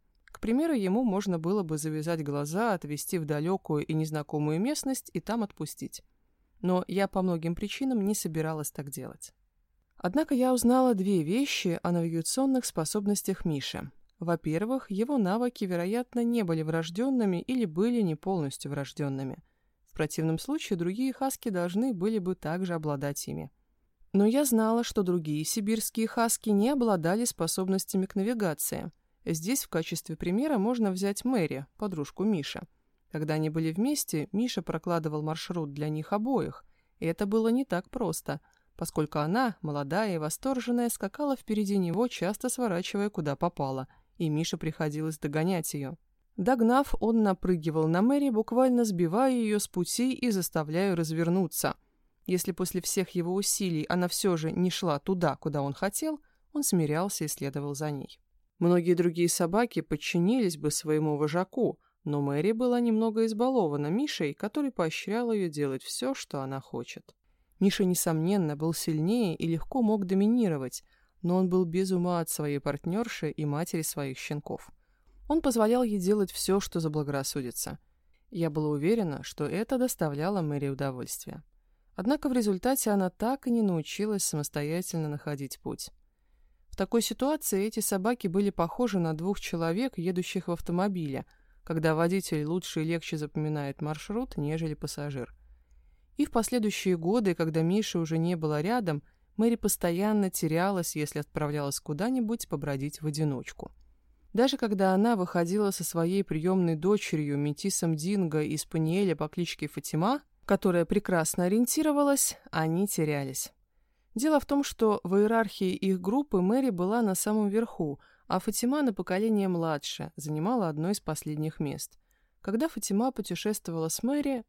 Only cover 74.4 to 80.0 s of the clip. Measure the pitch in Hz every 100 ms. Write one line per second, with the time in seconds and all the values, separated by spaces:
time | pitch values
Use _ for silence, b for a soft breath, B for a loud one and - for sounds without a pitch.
74.4 | - - - - _ _ _ - - 311
75.4 | 285 233 214 247 240 202 180 214 190 -
76.4 | - 196 - 170 160 151 143 143 139 147
77.4 | 123 - - - _ _ _ _ _ 185
78.4 | 165 151 151 147 160 226 175 139 139 -
79.4 | 143 165 233 262 254 -